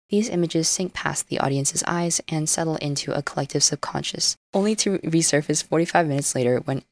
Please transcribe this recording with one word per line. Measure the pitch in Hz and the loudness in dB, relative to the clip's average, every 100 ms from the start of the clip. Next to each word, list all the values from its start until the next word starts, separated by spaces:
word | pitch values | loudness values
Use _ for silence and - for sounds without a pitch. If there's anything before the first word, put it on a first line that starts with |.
| - | -2
These | 202 226 | 0 0
images | 175 165 165 160 | 0 0 2 0
sink | - 185 | 0 -4
past | - 151 143 - | -4 -4 -4 -4
the | - | 0
audience's | 139 139 139 - - | 0 0 0 -2 -2
eyes | 175 170 - - | 0 0 -2 -2
and | 160 156 | -2 0
settle | - 160 156 | 0 0 -2
into | 147 139 - - | -2 -4 -2 -4
a | |
collective | - - 139 143 | -2 -4 -2 2
subconscious, | - - - 143 - - - - _ | 0 0 -6 -6 -4 -2 -2 -4 _
only | 196 208 214 | 0 2 2
to | 202 190 | 0 0
resurface | 160 165 165 143 156 151 | 0 2 4 2 0 -2
forty-five | - 156 175 175 160 | 0 0 4 2 2
minutes | 139 - | 0 0
later | 135 123 127 | 2 2 2
when | - 135 - | 0 -6 -4